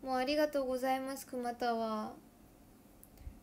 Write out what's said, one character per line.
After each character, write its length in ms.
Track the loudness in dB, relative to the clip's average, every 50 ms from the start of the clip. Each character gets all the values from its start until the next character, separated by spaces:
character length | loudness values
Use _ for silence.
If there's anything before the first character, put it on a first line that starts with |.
| -4
も 100 | 0 0
う 20 |
あ 60 | 2 2
り 120 | 4 4
が 120 | 4 4
と 160 | 4 4 2 0
う 20 |
ご 100 | 0 0
ざ 160 | 0 2 2 2
い 40 | 2
ま 160 | 0 -4 -6
す、 100 | -8 -8
熊 280 | -8 -6 -4 -2 -2 -2
田 200 | 0 0 2 2
は。 400 | 2 0 0 0 -2 -4 -4 -8 -12 -18 -20 -20 -20 -20 -20 -20 -20 -20 -20 -20 -20 -20 -20 -20 -20 -20 -20 -18 -14 -14 -14 -14 -14